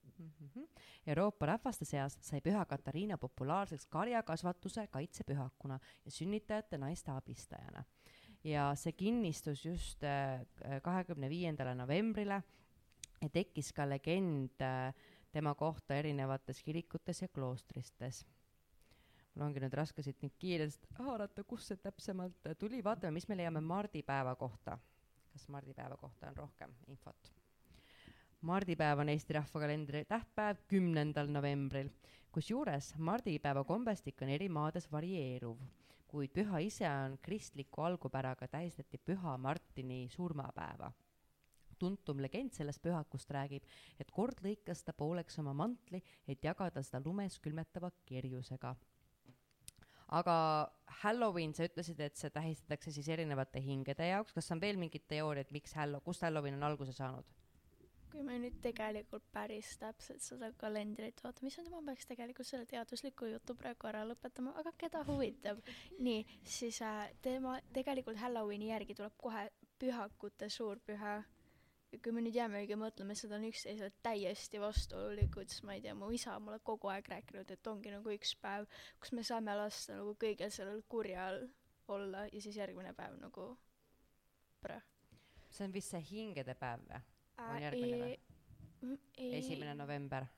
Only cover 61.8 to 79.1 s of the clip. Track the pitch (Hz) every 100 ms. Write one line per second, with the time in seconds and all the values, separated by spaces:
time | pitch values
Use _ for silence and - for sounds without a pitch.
61.8 | 294 262 - 240 240 254 247 262 233 247
62.8 | 226 240 277 - 226 226 - 240 254 240
63.8 | 226 214 220 233 254 - 254 320 311 -
64.8 | 339 330 294 285 233 - 202 208 - 240
65.8 | - 370 247 220 220 - - - 233 226
66.8 | 220 214 208 - 262 262 262 262 - 262
67.8 | 262 269 254 220 247 233 214 208 214 220
68.8 | 208 202 208 - 247 220 208 _ - _
69.8 | 254 240 208 - 202 - 208 - 226 202
70.8 | - 208 208 208 214 - - - - _
71.8 | _ - 233 233 233 226 233 202 202 208
72.8 | 220 - 202 208 214 208 220 - - 214
73.8 | 202 - 233 214 185 202 - 208 208 214
74.8 | - 180 208 208 208 - 190 - 208 196
75.8 | 214 202 202 233 247 214 214 220 - 220
76.8 | 196 190 - 185 - 202 190 190 - 214
77.8 | 214 202 220 208 - - 202 202 208 -
78.8 | - - -